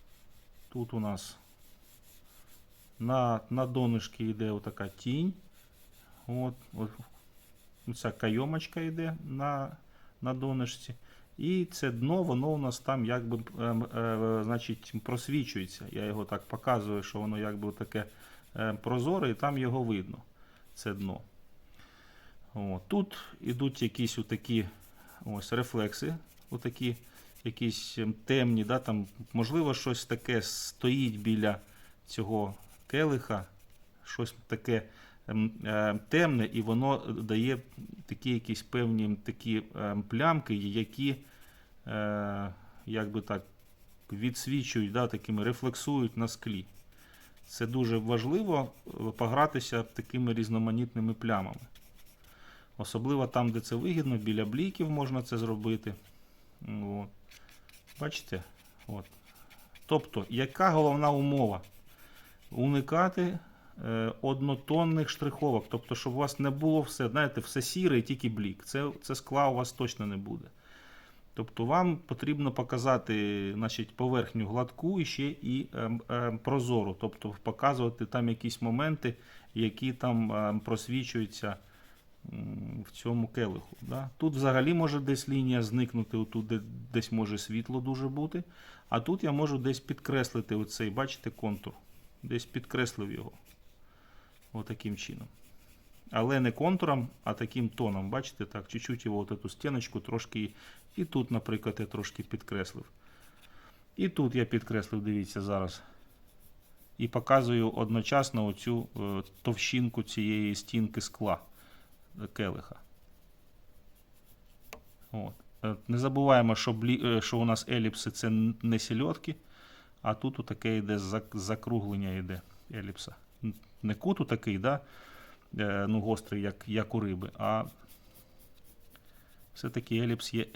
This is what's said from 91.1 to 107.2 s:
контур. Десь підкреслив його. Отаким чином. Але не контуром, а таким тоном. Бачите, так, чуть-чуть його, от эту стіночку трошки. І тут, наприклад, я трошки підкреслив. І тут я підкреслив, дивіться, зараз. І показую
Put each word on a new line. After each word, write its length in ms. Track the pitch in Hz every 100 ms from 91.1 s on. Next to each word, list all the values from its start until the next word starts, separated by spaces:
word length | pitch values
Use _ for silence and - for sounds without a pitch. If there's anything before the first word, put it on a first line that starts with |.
| - -
контур. 420 | - 110 101 - - - - - -
Десь 220 | 123 120
підкреслив 680 | - 131 - 127 123 - 101
його. 200 | 110 113 - - - - - - - - - - - -
Отаким 440 | 113 104 120 - 208
чином. 320 | - - - - - - - - - - -
Але 300 | 113 113 135
не 120 | 123
контуром, 560 | 117 156 190 160 135 120 -
а 100 | -
таким 340 | 110 113 - 117
тоном. 420 | - 117 98 95
Бачите, 340 | 127 135 -
так, 240 | 101 110 92
чуть-чуть 380 | 113 - 120 113
його, 120 | 104
от 120 | 98
эту 180 | 104 95
стіночку 520 | - 147 131 117 107
трошки. 500 | - 113 - 110 104 - - - - -
І 80 |
тут, 260 | 170 139 120
наприклад, 460 | 120 - 107 117 101
я 60 | 107
трошки 360 | 104 101 -
підкреслив. 640 | 107 107 - 101 92 - - - - - - - - - - - - -
І 120 | 185
тут 260 | - 135
я 100 | 123
підкреслив, 580 | 113 117 - 110 101 107
дивіться, 380 | 104 104 95 -
зараз. 420 | 98 98 95 - - - - - - - - - - - - -
І 100 | 117
показую 640 | 120